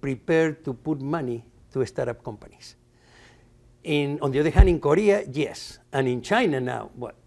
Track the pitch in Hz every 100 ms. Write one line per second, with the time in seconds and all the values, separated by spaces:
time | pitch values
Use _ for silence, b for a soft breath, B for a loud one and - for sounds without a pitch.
0 | 139 127 - 165 160 156 - 123 - 151
1 | 135 165 131 117 117 _ - 135 120 -
2 | 123 117 - 107 - - - - _ b
3 | b b b b b _ - _ - 147
4 | 143 147 147 135 151 165 202 170 143 160
5 | 208 202 202 131 127 - - - _ 139
6 | 131 123 - 214 240 139 127 123 107 -
7 | 120 -